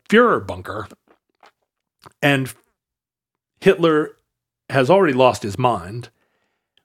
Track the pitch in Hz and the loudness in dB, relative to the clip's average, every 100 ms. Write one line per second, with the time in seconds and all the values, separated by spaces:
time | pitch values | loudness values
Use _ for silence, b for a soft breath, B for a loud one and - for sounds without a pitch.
0 | - 214 240 135 95 92 - - - - | 0 2 4 0 -4 -10 -10 -12 -14 -18
1 | _ _ _ _ _ _ _ _ _ _ | _ _ _ _ _ _ _ _ _ _
2 | - _ 143 139 127 - _ _ _ _ | -20 _ -2 0 -4 -12 _ _ _ _
3 | _ _ _ _ _ _ 190 170 165 151 | _ _ _ _ _ _ 0 2 2 0
4 | 156 - _ _ _ _ - 139 131 190 | -2 -10 _ _ _ _ -4 0 2 2
5 | 170 127 127 107 107 95 127 107 87 120 | 2 2 2 2 -6 -2 -2 -2 -8 -14
6 | - _ _ _ _ _ _ _ | -16 _ _ _ _ _ _ _